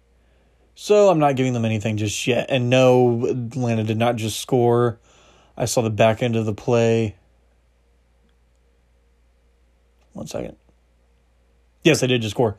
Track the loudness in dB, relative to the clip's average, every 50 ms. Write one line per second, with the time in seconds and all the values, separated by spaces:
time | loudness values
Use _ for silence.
0 | _ _ _ _ _ _ _ _ _ _ _ _ _ _ _ -14 0 2 4 6
1 | 6 6 4 4 2 2 2 0 -2 -2 -2 -2 -2 -2 -2 -2 -2 -4 -4 -2
2 | -4 -4 -6 -4 -4 -2 -2 -2 -2 -2 -2 -2 0 2 2 4 4 4 6 4
3 | 4 2 2 0 -2 -4 -4 -4 -6 -8 -6 -4 -2 -2 -2 -2 -2 -2 -2 -2
4 | 0 -2 -2 -2 -6 -8 -8 -10 -6 -2 0 2 2 2 2 2 2 0 -2 -6
5 | _ _ _ _ _ _ _ _ _ _ _ -8 -6 -2 -2 -2 -2 -2 0 2
6 | 2 2 2 0 -2 -2 -2 -2 -2 -4 -6 -6 -2 0 0 2 2 2 2 0
7 | 0 -4 -6 -12 _ _ _ _ _ _ _ _ _ _ _ _ _ _ _ _
8 | _ _ _ _ _ _ _ _ _ _ _ _ _ _ _ _ _ _ _ _
9 | _ _ _ _ _ _ _ _ _ _ _ _ _ _ _ _ _ _ _ _
10 | _ _ _ -16 -14 -10 -10 -10 -10 -10 -14 _ _ _ _ _ _ _ _ _
11 | _ _ _ _ _ _ _ _ _ _ _ _ _ _ _ _ 0 2 2 2
12 | 2 0 0 -2 -2 -4 -2 -2 -2 -2 -2